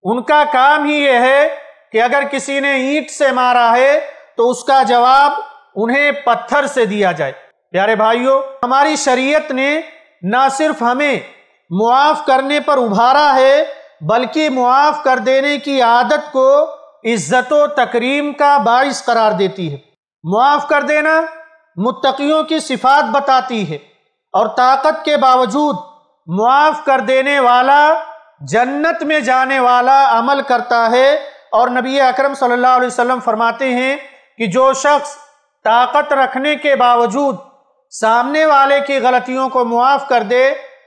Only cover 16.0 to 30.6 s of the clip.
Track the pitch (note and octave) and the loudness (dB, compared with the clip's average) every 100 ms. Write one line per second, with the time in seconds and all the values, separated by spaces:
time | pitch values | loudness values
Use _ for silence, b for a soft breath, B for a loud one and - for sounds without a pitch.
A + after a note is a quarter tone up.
16 | A3+ D4 D4 C4 C4 C#4+ D#4 - - _ | 0 -2 -2 0 2 2 0 -6 -20 _
17 | A3+ A3+ C#3+ B3 B3 D4 D4 D4 A#3 A#3+ | -6 -4 -2 -2 0 0 0 0 -2 -2
18 | A#3 C#4+ D4 D4 C#4+ C#4+ A3 A#3+ C#4 B3 | -2 -4 -4 -2 2 2 2 0 0 -4
19 | - A3+ A3 F#3 F#3+ - E3+ C#3 _ _ | -2 0 0 0 -4 -4 -10 -10 _ _
20 | _ _ D#3 G3+ C4 D4 C#4+ D4+ B3+ D4+ | _ _ -6 0 2 0 0 -2 0 -2
21 | D4+ D#4+ E4 - - _ _ E3+ A3 B3 | 0 0 -2 -10 -20 _ _ -6 -6 -2
22 | C#4 C4+ C#4+ D#4 D#4 D#4+ - B3+ B3+ C#4+ | -4 -2 -2 -2 -2 -4 -4 -2 2 2
23 | B3 C#4 C#4 C4 B3+ A#3 F3+ D3+ - _ | 2 -2 0 0 0 -6 -6 -10 -14 _
24 | _ _ _ F#3 A3 - B3+ C4+ D4+ D#4 | _ _ _ -2 -2 0 2 2 0 -2
25 | D#4 D4 C4 B3+ B3 B3 D4+ A3 - - | -2 0 2 2 2 0 -2 -4 -10 -20
26 | _ _ - F3+ A3+ C4+ D4+ D4+ - C4 | _ _ -8 -2 2 2 2 0 0 -2
27 | G#3+ C4 C4 C#4+ B3 B3 C4 C#4+ D4+ D#4+ | 0 -2 0 0 2 2 4 4 4 2
28 | - - _ _ C#3 G3 B3+ C#4+ D#4+ E4 | -4 -20 _ _ -4 -2 -2 -2 -4 -2
29 | D4+ D#4 A#3+ B3+ C4 C4+ B3 B3 B3 C4+ | -2 -2 0 0 0 0 2 2 4 4
30 | C#4 A3+ A#3+ C#4 C4+ B3 | 4 2 0 -2 0 -2